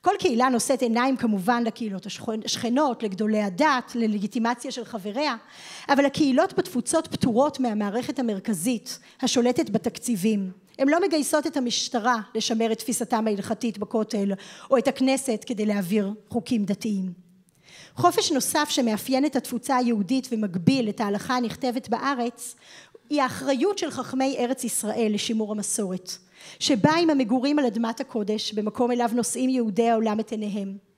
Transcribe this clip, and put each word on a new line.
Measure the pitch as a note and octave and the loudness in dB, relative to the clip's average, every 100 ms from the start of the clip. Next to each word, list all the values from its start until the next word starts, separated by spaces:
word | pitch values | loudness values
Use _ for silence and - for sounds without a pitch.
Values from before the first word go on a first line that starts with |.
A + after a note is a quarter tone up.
כל | - F#4+ | 2 2
קהילה | F#4 A#3 B3+ | 2 4 4
נושאת | A#3+ - C4+ | 2 2 2
עיניים | B3 A3+ B3+ C4+ | 2 2 2 2
כמובן | A#3+ G#3 F#3 A#3+ | 2 2 2 2
לקהילות | A#3 - A3 F#3+ G3+ | 0 -4 -6 -6 -10
השכנ-, | - - A3 | -10 -6 -6
השכנות, | A3 - A#3+ A#3+ D4+ A#3 | -4 -4 0 2 2 0
לגדולי | A3 F#3+ G#3+ G#3+ | -4 -2 0 2
הדת, | G#3 F3 D4+ C4 - | 0 2 2 2 -2
ללגיטימציה | A#3+ A3+ G#3 G3+ B3 A3+ B3 C4+ | -2 0 0 -2 -2 -2 -2 -6
של | B3+ | -10
חבריה, | A3 A3+ F#3+ G#3 D4 A3+ - - - - - | -10 -8 -6 -2 -2 -4 -10 -20 -18 -14 2
אבל | C4+ C#4 | 4 4
הקהילות | C#4 D4 B3+ F#4+ - | 4 4 4 2 0
בתפוצות | - B3 - E4 E4+ | -2 -2 0 0 0
פטורות | - C#4+ A3 D4 D4 | 0 2 4 2 2
מהמערכת | B3 G#3 G3+ G#3 B3+ C#4+ | -2 0 -2 -2 -4 -2
המרכזית | A#3+ G3 G#3+ F#3+ F#3+ A#3+ - - - - | -2 -2 -2 -2 0 -2 -6 -14 -16 -4
השולטת | C4 - A#3+ B3+ D#4+ | 0 2 2 2 0
בתקציבים. | G#3+ A#3+ - - A3 G3+ G#3 F#3+ - _ - | -2 -2 -6 -4 0 2 0 -2 -8 _ 0
הן | C4+ | 2
לא | D#4+ F#4+ | 4 2
מגייסות | D#4 C#4+ D4+ D#4 | 2 2 0 0
את | D4 | -2
המשטרה | B3 - - B3 G#3+ A#3+ G3+ | -2 -2 -2 0 2 0 -2
לשמר | A3 - A3+ A3+ | -4 -2 0 0
את | A3+ | 0
תפיסתם | - A#3+ A#3 A3+ A3 | -2 -4 0 0 0
ההלכתית | G3+ G3 A3 A#3+ G#3 | -2 -4 -4 -4 -4
בכותל, | G3+ A3+ G#3+ G#3+ G3 F#3+ - - - | -4 -2 -2 0 0 -2 -8 -18 2
או | C4 | 2
את | C4+ | 4
הכנסת | C4 C4 C4 - A3 - | 2 2 2 0 -4 -4
כדי | G3+ G#3+ | -4 0
להעביר | G3+ F3 G#3+ G3+ G#3+ - | 0 2 0 0 -6 -6
חוקים | B3 - A#3+ | -6 -2 -2
דתיים. | G3 G3+ A3+ G3+ F#3 F3 - _ _ _ _ - - | 0 -2 -2 -2 -4 -8 -18 _ _ _ _ -20 -20
חופש | - F4 G4+ - | 2 2 2 2
נוסף | C#4+ - D#4+ D4+ | 0 0 0 0
שמאפיין | - A#3+ G#3 - C4 | 0 0 0 0 0
את | D4 C#4+ | 2 0
התפוצה | - B3 - C4 | -4 -8 0 0
היהודית | A#3+ A3+ F#3 C4 B3+ | 2 0 0 -2 -2
ומגביל | A3+ G#3 F3+ E3+ C4+ A3+ | -4 -2 2 2 2 0
את | G3+ | -2
ההלכה | G#3 G3+ - B3+ | -2 -2 -2 -2
הנכתבת | A#3 - C4 A#3 G#3+ | -2 -4 -4 -4 -4
בארץ, | A3 C4 C4+ B3 - - - - - - - _ | -2 -2 -2 -4 -6 -16 -16 -20 -20 -20 -20 _
היא | D4 | 0
האחריות | B3+ - C4+ C#4 F4 G4+ | 0 -2 -2 2 2 0
של | D#4+ | -4
חכמי | B3+ B3 C4 C4+ C#4 | -6 -6 0 0 0
ארץ | A#3+ B3+ | -2 -2
ישראל | A#3+ - G#3 A3 A3 | -4 -4 -2 0 0
לשימור | G#3 - A3 G#3 | 0 0 -2 -2
המסורת, | G#3+ G3+ - G3 F#3 - - _ - - - | -4 -4 -4 -4 -6 -8 -14 _ -20 -20 -6
שבאה | - C4 C#4 D#4+ | 0 4 4 4
עם | E4+ | 4
המגורים | C#4+ A#3 B3+ C4 D4 | 4 2 2 2 2
על | B3+ | 2
אדמת | G#3 A#3 A3+ | 0 -4 -4
הקודש, | C4+ A#3 G3+ G#3+ - | -6 -4 -2 -2 -2
במקום | G#3 G#3+ G#3+ A#3+ | -4 -4 0 0
אליו | B3 A#3+ | 2 2
נושאים | A#3+ A#3 A#3+ B3+ | 0 -2 0 0
יהודי | C4 A3+ F#3+ A#3 | 2 0 2 4
העולם | A3+ A3+ G#3+ | 4 2 0
את | A3 | -2
עיניהם. | A3 G#3 G#3 G3 G3 _ | -4 -4 -4 -6 -10 _